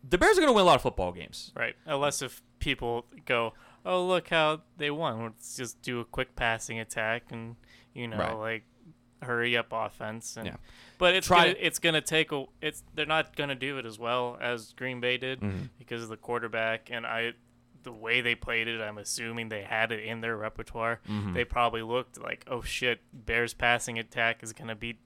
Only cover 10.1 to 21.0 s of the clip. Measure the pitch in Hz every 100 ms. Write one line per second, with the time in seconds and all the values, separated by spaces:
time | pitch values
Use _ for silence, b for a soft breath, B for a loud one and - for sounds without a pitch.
10.1 | 113 - - 104 - b b b b 180
11.1 | 185 - 175 170 180 170 - 170 156 -
12.1 | 160 156 143 135 _ 156 - - - 151
13.1 | 156 143 - 143 131 131 135 117 107 117
14.1 | 123 123 120 123 120 110 - 127 123 123
15.1 | 127 131 131 104 95 123 - 120 117 113
16.1 | 110 - 120 113 113 113 110 - 120 120
17.1 | 113 117 117 _ _ _ - 131 110 113
18.1 | 120 120 117 - 117 113 117 107 107 101
19.1 | - 113 117 113 107 98 110 113 110 110
20.1 | 113 113 110 107 - 117 117 113 117